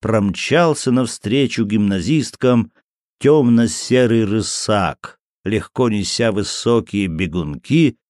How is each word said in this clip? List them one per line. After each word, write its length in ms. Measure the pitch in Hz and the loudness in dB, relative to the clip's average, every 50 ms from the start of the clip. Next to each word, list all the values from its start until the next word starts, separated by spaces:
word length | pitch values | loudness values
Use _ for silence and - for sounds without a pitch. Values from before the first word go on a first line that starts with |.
промчался 920 | - 104 107 110 101 98 90 - - - 139 160 175 165 147 147 - 131 | -2 0 0 0 0 0 -2 -4 -4 0 2 2 2 2 0 0 0 0
навстречу 720 | 120 127 127 117 - - - - 110 139 139 117 - - 113 | 0 0 0 -2 -6 -8 -4 -2 0 0 0 0 0 -2 -2
гимназисткам 1040 | 101 107 110 104 101 98 95 85 101 156 156 127 - - - - 127 123 117 104 - _ _ _ _ _ _ _ _ _ _ | 0 0 0 2 2 0 0 0 0 0 0 -2 -4 -6 -2 0 2 2 2 0 -2 _ _ _ _ _ _ _ _ _ _
темно-серый 1040 | - 139 151 156 135 120 117 117 117 110 - - - - 131 127 127 117 117 113 113 | 2 4 4 6 4 4 4 4 2 0 -2 -6 -4 0 2 2 4 4 2 2 0
рысак, 960 | 98 104 110 98 - - - - - 107 101 95 80 69 _ - - - _ _ _ _ _ _ | 0 -2 -2 -2 -4 -6 -8 -4 -2 0 0 0 -2 -4 _ -16 -20 -20 _ _ _ _ _ _
легко 440 | 185 113 104 87 - _ - 127 120 | -4 -4 -4 -4 -6 _ -2 0 0
неся 420 | 107 104 95 - - - 120 113 | 0 -2 -4 -4 -2 -2 -2 0
высокие 760 | 101 104 98 - - - - 117 120 113 107 - - 101 101 92 | 0 -2 -4 -4 -8 -6 -2 0 0 0 0 -2 -4 -4 -4 -4
бегунки 880 | 80 80 92 82 78 90 82 73 73 - _ - 131 165 165 135 - _ _ | -4 -4 -6 -4 -4 -4 -4 -6 -8 -12 _ -2 2 2 2 2 0 _ _